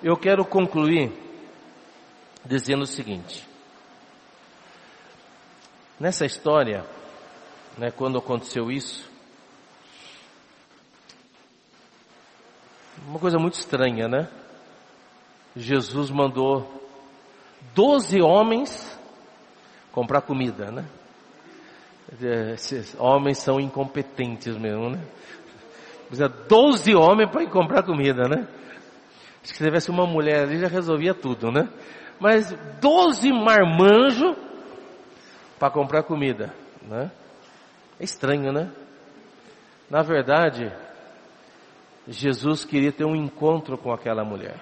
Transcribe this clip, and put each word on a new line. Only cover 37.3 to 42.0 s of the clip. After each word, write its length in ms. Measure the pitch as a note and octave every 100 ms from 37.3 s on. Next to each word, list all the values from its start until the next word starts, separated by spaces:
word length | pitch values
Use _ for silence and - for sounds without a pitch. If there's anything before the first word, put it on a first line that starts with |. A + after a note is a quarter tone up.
| - - - - _ _ _
É 40 |
estranho, 480 | F3 - C3+ C#3+ C3+
né? 200 | C#3+ F3+ - - - - - - - - - - _ _
Na 120 | C#3+
verdade, 720 | D#3 D#3+ B2+ D3 E3 B2 A#2 F#2+ - - - - - - - - - - _ -